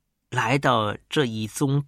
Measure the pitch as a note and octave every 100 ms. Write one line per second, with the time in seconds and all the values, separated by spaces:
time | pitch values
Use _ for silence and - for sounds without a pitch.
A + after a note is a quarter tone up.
0 | _ _ _ B2+ A2+ C#3+ C#3+ A#2+ G#2 G#2
1 | _ D#3 B2+ A2 G#2+ - C#3+ C#3+